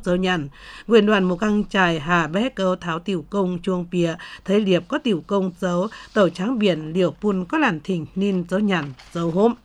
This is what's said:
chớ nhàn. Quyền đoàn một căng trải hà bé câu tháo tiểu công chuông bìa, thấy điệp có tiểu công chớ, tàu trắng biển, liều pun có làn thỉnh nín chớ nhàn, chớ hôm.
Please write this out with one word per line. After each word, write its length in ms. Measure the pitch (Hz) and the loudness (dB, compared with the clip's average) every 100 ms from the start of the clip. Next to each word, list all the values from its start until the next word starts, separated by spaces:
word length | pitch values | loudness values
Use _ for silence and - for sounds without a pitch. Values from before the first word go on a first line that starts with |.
chớ 100 | 185 | 0
nhàn. 340 | 180 185 175 143 - - - - | 0 0 -2 -4 -12 -20 -12 2
Quyền 180 | 226 208 | 4 6
đoàn 180 | 208 | 4
một 120 | 180 175 | 2 0
căng 280 | 214 208 | 0 0
trải 360 | 208 202 175 165 | 0 0 2 0
hà 260 | 147 175 151 | 0 0 2
bé 220 | 185 254 | -2 -2
câu 280 | - 190 180 | -2 -2 -2
tháo 220 | 175 165 | -4 -6
tiểu 260 | 185 180 - | -4 -6 -4
công 280 | 202 185 175 | -2 -2 -2
chuông 240 | 190 180 175 | -2 -4 -2
bìa, 260 | 180 165 160 - - | -2 -2 -4 -12 -10
thấy 160 | - 202 | 0 2
điệp 220 | 196 170 175 | 2 0 0
có 100 | 302 | -2
tiểu 260 | 247 165 - | 0 -2 0
công 240 | 202 185 175 | -2 -2 -4
chớ, 260 | 185 175 214 - - | -2 -2 -2 -8 -4
tàu 140 | 220 180 | 2 2
trắng 300 | 175 202 247 | 2 -2 0
biển, 340 | 208 156 156 | 2 0 -2
liều 180 | 175 175 | 0 0
pun 340 | - 208 190 | 0 -2 -2
có 140 | 175 320 | -2 0
làn 220 | 262 156 | 0 -2
thỉnh 220 | - 170 147 | -4 -4 -4
nín 300 | 190 202 185 | -4 -2 -2
chớ 140 | 175 190 | -2 -2
nhàn, 260 | 208 175 143 131 - | 0 -2 -4 -12 -12
chớ 60 | 170 | -4
hôm. 340 | 170 175 233 233 | -2 2 2 2